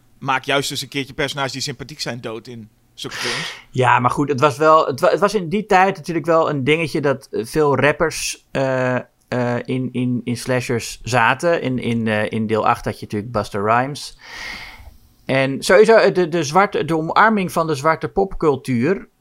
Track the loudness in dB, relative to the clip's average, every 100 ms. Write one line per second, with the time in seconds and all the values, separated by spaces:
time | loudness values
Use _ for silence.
0 | _ _ -4 -2 0 0 0 -6 -6 -6
1 | -6 -6 -6 -4 -6 -6 -8 -10 -14 -12
2 | -10 -8 -10 -12 -12 -16 -18 _ _ -14
3 | -12 -8 -6 -6 -8 -12 -8 2 4 4
4 | 2 -2 -2 0 0 2 4 4 4 0
5 | 2 2 0 -2 -2 -4 2 4 4 0
6 | -6 -4 0 2 2 0 0 0 0 -2
7 | 0 -2 -4 -8 -4 0 2 4 2 2
8 | -2 -2 -8 -8 _ -2 0 0 0 -2
9 | -6 _ _ -2 -2 -2 -4 -4 -4 -2
10 | -2 -2 -2 -6 -2 -2 0 -4 -4 -10
11 | -2 2 2 2 2 0 0 -4 -2 -2
12 | 0 0 0 -2 0 2 2 0 -2 -8
13 | -6 -6 -4 -4 -4 -2 2 2 0 -6
14 | -14 -16 -18 -14 -14 -14 -16 -18 -20 -20
15 | _ _ -2 0 0 -2 4 6 8 8
16 | 6 4 0 0 2 2 2 0 -2 -2
17 | 0 4 4 4 0 -2 -2 0 0 0
18 | -2 -2 -2 0 0 0 -2 0 0 -2
19 | -6 _